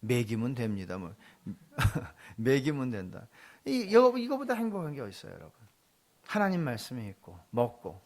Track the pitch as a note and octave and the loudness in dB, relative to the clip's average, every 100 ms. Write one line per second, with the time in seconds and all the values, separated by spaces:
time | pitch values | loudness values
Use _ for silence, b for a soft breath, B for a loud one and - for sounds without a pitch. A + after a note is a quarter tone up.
0 | A2 B2 A2+ A2 A#2+ B2+ A2+ G2+ F#2 F#2 | 2 2 2 0 -2 -2 -2 -4 -4 -8
1 | F2 - B B - G2+ - D4 - - | -8 -12 B B -14 -14 -14 0 2 2
2 | A2+ - - - A2+ C#3 C3+ D3 B2+ A2 | -8 -14 -20 -4 4 4 4 -2 -2 -4
3 | F#2 - - B B B - C4 G3+ G#3+ | -8 -12 -16 B B B -4 -2 6 8
4 | B3+ B3 A#3+ C4+ C4+ A#3+ A3+ G3+ D#3+ C#3+ | 8 6 -2 -4 -2 -2 -2 -2 -6 -6
5 | A2+ G2 - F#2+ D#2 - G#2+ _ _ _ | -8 -10 -16 -16 -18 -20 -20 _ _ _
6 | _ _ - G#3+ G3+ F#3 D#3 A#2 - B2+ | _ _ -6 0 2 2 -2 -4 -6 -8
7 | G#2+ F#2+ - F2 - A#2 A#2+ A#2+ F#2+ F2 | -8 -12 -18 -20 -6 0 0 0 -14 -14